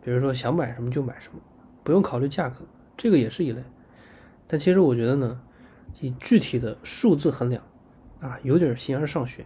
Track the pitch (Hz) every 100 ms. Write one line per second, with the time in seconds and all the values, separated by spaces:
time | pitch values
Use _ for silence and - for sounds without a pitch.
0 | - 123 135 127 117 160 131 120 120 139
1 | 131 - - - - - - - - 170
2 | 196 123 139 143 147 127 - _ _ -
3 | 233 180 110 - 160 113 127 - - -
4 | - - - _ _ 160 151 185 165 120
5 | 117 139 123 127 - _ - - - -
6 | 131 127 - 226 - 123 120 107 - -
7 | 240 151 156 156 123 127 - - _ -
8 | - - 139 123 127 156 165 117 - 135
9 | 151 165 123 -